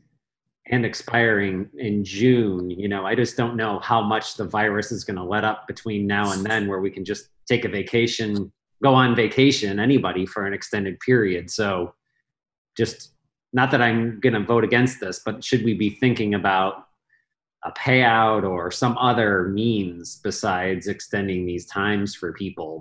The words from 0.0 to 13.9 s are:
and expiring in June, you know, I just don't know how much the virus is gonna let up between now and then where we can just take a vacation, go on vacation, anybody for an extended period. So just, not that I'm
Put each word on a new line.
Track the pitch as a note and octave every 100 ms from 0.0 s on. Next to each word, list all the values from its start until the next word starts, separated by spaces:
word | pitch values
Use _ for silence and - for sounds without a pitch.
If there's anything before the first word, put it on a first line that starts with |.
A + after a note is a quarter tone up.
| _ _ _ _ _ _ -
and | B2
expiring | A#2 - - A#2 A#2 G#2 G2+ F#2 G2 -
in | A#2 G#2
June, | G2 F#2+ B2 B2 G#2+ F#2 F2+
you | F2 G2
know, | G2 F#2+
I |
just | A#2 A#2+ -
don't | A#2 A#2
know | A2+ G2
how | - A#2
much | G#2 A2 - -
the |
virus | F#2+ G#2+ G#2+ G2+ G#2
is | G#2
gonna | - F#2+
let | F2+ G#2
up | G#2+ G#2+ -
between | G2 A2+ G#2
now | G2+ G2+ G#2
and | G2
then | G2+ A2 G2+
where | F#2+
we | G2
can | G2
just | F#2+ G2+ - _ -
take | A#2+
a | G#2
vacation, | G2 F#2+ A#2 A#2 - A2 G#2 F#2+ - _ _
go | C#3
on | B2+ B2+
vacation, | A#2 A2 A#2+ C#3 C3 G#2 G2+
anybody | A#2 C#3 F#2 F2+ F#2+
for | G#2+ G2
an |
extended | G2 - G#2+ G2 E2+
period. | - B2+ G2+ F2+ E2+
So | - G#2 F#2 E2+ - _ _ _ _ _ _ _ -
just, | A2+ - - _ _ _ _
not | B2+ B2+
that | C3+
I'm | A#2+